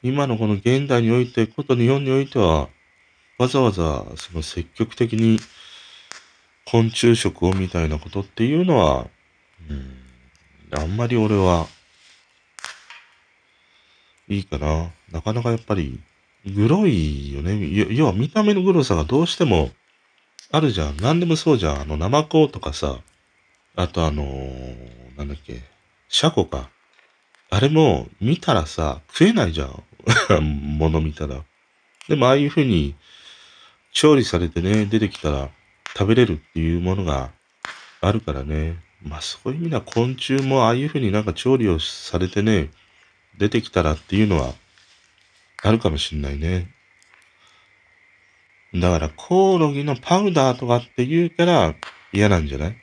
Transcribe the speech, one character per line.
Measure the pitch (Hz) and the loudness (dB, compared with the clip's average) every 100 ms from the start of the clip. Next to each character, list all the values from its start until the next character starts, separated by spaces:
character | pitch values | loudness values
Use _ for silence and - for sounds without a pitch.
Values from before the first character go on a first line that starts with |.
今 | 123 139 139 | -2 -2 0
の | 113 | 0
こ | 110 | 0
の | |
現 | 101 120 131 139 | 0 2 0 2
代 | 123 | 2
に | 113 | 2
お | 123 | 2
い | 123 | 0
て、 | - 110 | 0 -2
こ | - | -4
と | - | -2
日 | 127 117 | 2 2
本 | 139 | 2
に | 135 | 0
お | 135 | -2
い | 135 | 0
て | 127 | 2
は、 | 92 78 69 _ _ _ _ _ _ _ | 2 2 -2 _ _ _ _ _ _ _
わ | 123 | 0
ざ | 139 | 2
わ | 123 | 2
ざ | 95 82 69 50 | 2 -2 -2 -8
そ | 67 - | -16 -10
の | 82 | -10
積 | 78 - 80 | -8 -8 -10
極 | - 113 | -6 -6
的 | - 117 | -2 -2
に | 113 113 110 - - - - - - - - _ _ _ _ | 2 2 2 -2 -20 -20 -20 -20 -20 -20 -20 _ _ _ _
昆 | - 117 113 | -2 0 0
虫 | 113 120 117 | 2 2 4
食 | 95 82 | 0 0
を | 87 | -2
み | 95 92 | 0 -2
た | 87 | -2
い | 80 | -2
な | 78 | -2
こ | 85 | -6
と | 98 | -10
っ | |
て | 98 - | -10 -4
い | 117 | 0
う | 151 | 0
の | 185 139 | 2 4
は、 | 82 65 58 _ _ _ _ _ 80 | 4 2 -4 _ _ _ _ _ -12
う | |
ん、 | 71 65 65 - _ _ _ _ _ - 71 | -12 -12 -18 -20 _ _ _ _ _ -10 -6
あ | |
ん | 78 104 | -4 -4
ま | 120 | -2
り | 120 | 0
俺 | 107 | 2
は、 | 104 92 85 80 - _ _ _ _ _ _ _ - - - _ - _ _ _ _ _ _ _ _ _ _ _ _ _ | 2 4 2 -2 -12 _ _ _ _ _ _ _ -20 -20 -20 _ -20 _ _ _ _ _ _ _ _ _ _ _ _ _
い | 101 | -6
い | |
か | 92 69 | -6 -6
な。 | 73 78 85 - _ | -2 -2 -4 -12 _
な | 80 | -8
か | 104 | -4
な | 113 | -4
か | 120 | -2
や | 117 | -4
っ | |
ぱ | - | -2
り、 | 101 73 62 - _ _ _ 98 | -4 -4 -8 -18 _ _ _ -8
グ | 98 110 | 0 2
ロ | 175 208 | 4 4
い | 104 76 71 69 | 2 0 -2 -6
よ | 69 | -6
ね。 | 80 104 82 | -4 -4 -2
要、 | 95 - | 0 0
要 | 113 151 | 2 2
は | |
見 | 92 135 | 2 -2
た | 214 | 0
目 | 214 | 2
の | 202 | 2
グ | 185 | 2
ロ | 180 | 2
さ | 131 | 2
が | 87 | 0
ど | 78 127 | 2 0
う | 170 | 0
し | - | 0
て | |
も | 160 90 67 - _ _ _ _ _ - - | 2 2 2 -6 _ _ _ _ _ -20 -2
あ | 151 | 0
る | 156 | 0
じ | 95 | 0
ゃ | 76 | -4
ん。 | 71 | -2
何 | 107 165 | 0 0
で | 175 | 0
も | |
そ | 160 165 | 0 2
う | 127 | 2
じ | 85 | 2
ゃ | |
ん。 | 71 | -2
あ | |
の、 | 71 76 | -6 -4
ナ | 90 | 0
マ | 143 | 0
コ | 156 160 151 | 2 2 2
と | - | 0
か | 78 | -10
さ、 | 71 76 64 - _ _ _ _ _ _ | -6 -6 -6 -14 _ _ _ _ _ _
あ | - 90 | -6 -4
と | 87 80 | 0 -2
あ | |
の | 73 | -2
ー、 | 69 67 67 64 64 62 60 60 64 65 | -6 -8 -10 -12 -14 -16 -20 -20 -20 -12
な | |
ん | 71 | -12
だ | |
っ | 69 | -12
け、 | - 62 64 _ _ _ _ | -14 -16 -18 _ _ _ _
シ | - | -2
ャ | 160 | 0
コ | - 90 | 0 -2
か。 | 69 65 _ _ _ _ _ _ _ _ | -6 -12 _ _ _ _ _ _ _ _
あ | 101 | 0
れ | 135 | 2
も | 156 156 73 60 _ | 4 4 2 -4 _
見 | 107 170 | -2 -2
た | - | 0
ら | 113 80 | 0 0
さ、 | - 78 67 _ | -4 -4 -4 _
食 | - | 2
え | 185 | 4
な | 226 101 | 4 0
い | |
じ | 80 | -2
ゃ | |
ん。 | 67 67 - _ - 117 190 90 | -8 -10 -20 _ 0 0 4 2
<laughs> | 76 73 71 73 | 2 -4 -4 0
物 | 80 80 | 0 0
見 | 80 | -2
た | 76 76 | -6 -10
ら。 | 65 73 _ _ _ _ _ - | -10 -14 _ _ _ _ _ -4
で | |
も | 151 127 | 2 4
あ | |
あ | 135 | 4
い | 143 | 2
う | |
風 | 160 | 0
に | 135 90 71 69 _ - - - - _ - _ _ | 2 2 0 -6 _ -20 -20 -20 -20 _ -20 _ _
調 | - 151 | 2 4
理 | 147 | 4
さ | 113 87 | 4 -2
れ | 85 | -2
て | 85 | -2
ね、 | 90 107 104 | 0 0 0
出 | 110 | 0
て | 104 | -2
き | - | -4
た | 78 | -4
ら | 69 67 _ _ _ - - | -4 -6 _ _ _ -18 -4
食 | 98 | 2
べ | |
れ | 117 117 | 4 4
る | |
っ | 80 _ | 0 _
て | 82 | -4
い | 82 85 | 0 0
う | |
も | 90 | 0
の | 95 | -2
が | 90 69 65 - _ _ - - - - | -2 -4 -6 -14 _ _ -18 -18 -20 -4
あ | 90 | -2
る | 107 | -2
か | 98 | -4
ら | 69 | -8
ね。 | 69 76 80 85 - _ | -4 -4 -4 -6 -14 _
ま | 78 78 | -14 -12
あ、 | |
そ | - - - | -12 -10 -8
う | |
い | 143 | -6
う | |
意 | |
味 | 170 | -4
で | 139 | -6
は | |
昆 | - - 123 | -4 -2 -2
虫 | 131 - | -2 -2
も | 135 135 135 113 | -2 2 2 4
あ | |
あ | |
い | 123 | 2
う | 147 | -2
風 | 156 | -2
に | 117 | 0
な | 104 | 0
ん | |
か | 107 | -2
調 | 85 127 131 | -4 0 2
理 | 107 | 2
を | 82 | 0
さ | - - - 87 | -2 -10 -6 -2
れ | 90 | -2
て | 104 | 0
ね、 | 104 104 76 _ _ _ _ _ _ - | 2 2 0 _ _ _ _ _ _ -4
出 | 104 | 0
て | 117 | 0
き | 113 | -2
た | - | 0
ら | 78 | 0
っ | 78 | -2
て | - | -2
い | 95 | 0
う | 107 | 2
の | 85 | 2
は | 64 69 _ _ _ _ _ _ _ _ _ - | -2 -8 _ _ _ _ _ _ _ _ _ -4
あ | 98 | 0
る | 113 | 2
か | 101 | 2
も | 73 | -2
し | - | -4
ん | 76 | -6
な | 69 | -6
い | 71 | -4
ね。 | 82 90 87 _ _ _ _ _ _ _ _ _ _ _ _ _ _ _ _ _ _ _ _ | -2 -4 -6 _ _ _ _ _ _ _ _ _ _ _ _ _ _ _ _ _ _ _ _
だ | 92 90 | 0 2
か | 85 | 2
ら | 76 | -2
コ | - - 180 190 | -8 0 4 4
オ | 185 | 4
ロ | 156 | 2
ギ | 139 | 0
の | 147 127 | -4 -4
パ | - 180 | 0 0
ウ | 208 | 2
ダ | 160 135 | 2 2
ー | 123 | 0
と | 123 | 0
か | 120 | 0
っ | 117 | 0
て | - 127 | -4 0
言 | 160 170 | 0 0
う | |
か | - 170 | 0 4
ら | 165 85 76 - - - | 4 4 0 -14 -20 -6
嫌 | 98 104 | 2 4
な | 92 | 4
ん | 76 | 0
じ | |
ゃ | 67 | -4
な | 80 | -6
い？ | 120 | -8